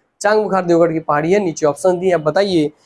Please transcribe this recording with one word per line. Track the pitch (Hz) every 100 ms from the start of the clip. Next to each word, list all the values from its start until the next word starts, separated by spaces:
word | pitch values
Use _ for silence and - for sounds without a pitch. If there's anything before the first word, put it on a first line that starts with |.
| _ -
चांग | 202 214
बुखार | 208 190 175
देवगढ़ | 170 165
की | 160
पहाड़ी | 160 147 156
है। | 202
नीचे | 196 156 151
ऑप्शन | 139 185 180
दिए, | 185
आप | 170
बताइए | 156 151 202 180 147 -